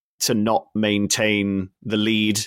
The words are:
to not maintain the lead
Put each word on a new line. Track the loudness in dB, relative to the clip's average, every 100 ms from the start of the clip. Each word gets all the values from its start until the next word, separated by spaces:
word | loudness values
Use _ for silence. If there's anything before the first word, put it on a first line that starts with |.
| _ -8
to | -2 0
not | 2 0 -2 -2
maintain | 0 0 0 0 0 0 0 -2 -6 _
the | -4 0
lead | 0 2 0 -2